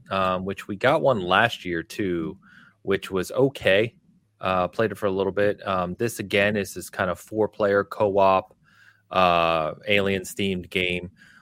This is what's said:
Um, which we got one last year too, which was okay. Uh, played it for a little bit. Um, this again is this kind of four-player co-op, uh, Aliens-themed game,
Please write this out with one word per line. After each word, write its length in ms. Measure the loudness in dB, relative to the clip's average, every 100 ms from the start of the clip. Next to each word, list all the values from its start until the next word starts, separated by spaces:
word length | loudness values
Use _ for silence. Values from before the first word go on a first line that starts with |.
| -6
Um, 340 | -2 0 -2 -4
which 220 | -8 -10
we 80 | 0
got 260 | 2 2
one 200 | 2 0
last 440 | 2 4 4 0 -6
year 180 | -6
too, 540 | -6 -6 -4 -2 -6 -10 -20 -20 -20 _
which 260 | -4 -4 -2
was 200 | -6 -4
okay. 640 | 0 0 2 2 2 2 -4 _ _ _ -8
Uh, 260 | -2 0 -2
played 240 | 0 -2
it 40 | -2
for 100 | -2
a 40 |
little 200 | 0 -2
bit. 340 | 0 0 -2 -4
Um, 300 | -4 -4 -4
this 240 | -6 -6
again 360 | -2 0 2 0
is 180 | -4
this 160 | -10 -10
kind 200 | -4 -4
of 100 | -4
four-player 640 | -6 -2 -2 0 2 2 0
co-op, 720 | 0 0 4 4 4 0 _ _ _ _ _ -4
uh, 640 | 2 4 4 4 2 -2 -6 -2
Aliens-themed 800 | 0 0 -2 -6 -6 -4 -4 -4
game, 400 | -4 -2 -4 -8 -18 -20 -20